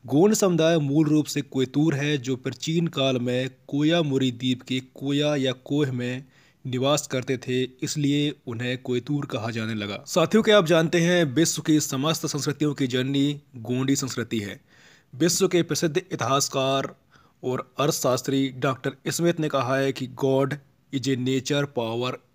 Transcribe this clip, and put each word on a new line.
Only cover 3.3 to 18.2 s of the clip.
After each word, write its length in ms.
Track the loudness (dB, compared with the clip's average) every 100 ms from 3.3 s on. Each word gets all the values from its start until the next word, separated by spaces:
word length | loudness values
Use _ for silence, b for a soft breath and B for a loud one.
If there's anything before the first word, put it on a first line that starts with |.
| -2 -4 -10 -6
कोया 340 | 0 2 2
मुरी 300 | 2 2 0
द्वीप 300 | 0 -2 -2
के 180 | -2 -6
कोया 560 | -6 -10 -4 -2 0 0
या 160 | -2
कोह 400 | -4 -4 0 0
में 320 | -2 -4 -6 -12 b b b -6
निवास 400 | -2 2 0 0
करते 300 | -4 -2 -4
थे, 260 | -2 -2
इसलिए 720 | -2 -6 -6 -2 0 2 0 -4 -10
उन्हें 300 | -6 -4 -6
कोयतूर 480 | -2 -4 -2 -4 -4
कहा 260 | -6 -4
जाने 220 | -4 -4
लगा। 300 | -4 -6 -8 -2
साथियों, 360 | 0 4 4
क्या 140 | 6 6
आप 80 | 6
जानते 340 | 4 4 2
हैं, 220 | 4 4
विश्व 380 | 2 2 2 0
की 180 | 2 2
समस्त 460 | 2 -2 -2 -2 -4
संस्कृतियों 480 | -4 -4 -2 -2
की 140 | 0 0
जननी 540 | 0 0 2 0 -2 _ -14
गोंडी 400 | -4 -2 0 0
संस्कृति 440 | -2 -6 -4 -4
है। 220 | -4 -10 b b b b b 0
विश्व 320 | 0 2 2
के 160 | 2
प्रसिद्ध 340 | 0 0 0 -2
इतिहासकार 1000 | -6 -6 0 0 0 -2 0 0 -4 -12 _ b b _
और 300 | -6 -6 -8 -2
अर्थशास्त्री 680 | -2 2 0 0